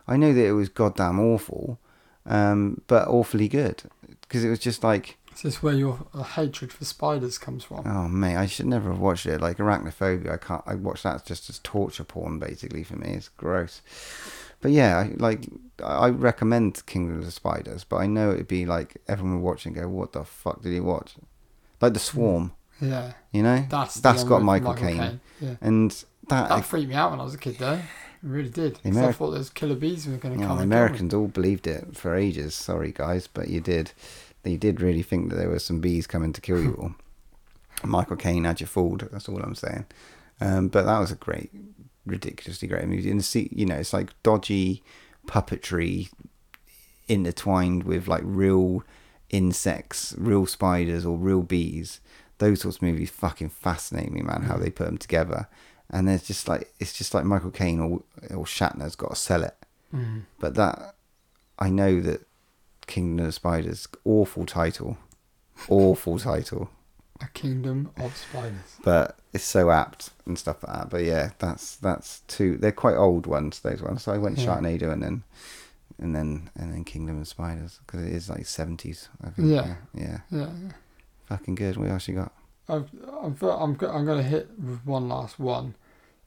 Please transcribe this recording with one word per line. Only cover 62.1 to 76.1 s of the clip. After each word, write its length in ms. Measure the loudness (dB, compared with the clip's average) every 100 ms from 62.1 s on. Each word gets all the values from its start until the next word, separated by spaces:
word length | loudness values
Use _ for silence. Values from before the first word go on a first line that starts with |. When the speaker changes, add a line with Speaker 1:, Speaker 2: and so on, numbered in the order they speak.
| -4 -8 _ _ _ _ _ -8
Speaker 1:
Kingdom 380 | -2 0 0
of 80 | 0
Spiders. 540 | -2 0 0 -2 -6 -12 -4
Awful 400 | 2 4 4 -2
title. 520 | -4 0 0 -2 -8 -10 -14 _ _ _ _ -10 4
Awful 500 | 6 8 6 0 -2
title. 500 | -2 -2 -4 -6 -8 _ _ _ _ -16
Speaker 2:
A 60 | -16
Kingdom 640 | -6 -4 -2 -2 -4 -4 -6
of 180 | -8 -10
Spiders. 600 | -12 -10 -8 -10 -14 -2
Speaker 1:
But 340 | 4 4 4 -4 _
it's 100 | -6
so 280 | 2 4 6
apt 380 | 6 2 -6 -20 -12
and 120 | -8 -6
stuff 260 | -6 -6
like 120 | -8
that. 140 | -10 -4
But 140 | -2
yeah, 260 | 0 0 -2 -4
that's, 360 | -6 -6 -12 -4
that's 440 | -2 -2 -6 -18 -8
two. 300 | 0 2 2
They're 140 | 0
quite 240 | 2 2
old 300 | 6 6 4 2
ones, 320 | -2 -2 -4
those 200 | -6 -4
ones. 220 | -4 -4
So 80 | -2
I 60 | -2
went 200 | 0 0
Speaker 2:
Yeah. 100 | 0 0
Speaker 1:
Sharknado 340 | 0 -2 -2
and 100 | -2
then, 220 | -4 -6 -10 -20 -20 -20 -20 _ -20 -8
and 160 | -4